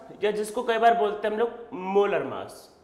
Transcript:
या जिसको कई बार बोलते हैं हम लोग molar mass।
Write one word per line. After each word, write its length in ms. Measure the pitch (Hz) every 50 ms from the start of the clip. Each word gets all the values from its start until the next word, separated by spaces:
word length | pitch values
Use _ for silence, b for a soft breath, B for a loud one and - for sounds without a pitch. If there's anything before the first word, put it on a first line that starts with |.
| - - 185 - 196
या 60 | 214
जिसको 320 | 208 208 214 208 - 247 233
कई 160 | 233 226 220
बार 180 | 233 233 220 196
बोलते 300 | 208 208 208 - - 214
हैं 60 | 208
हम 60 | 214
लोग 280 | 233 233 - - - - -
molar 520 | 180 185 190 196 202 202 202 180 151 143
mass। 440 | 127 107 92 95 - - - - - - -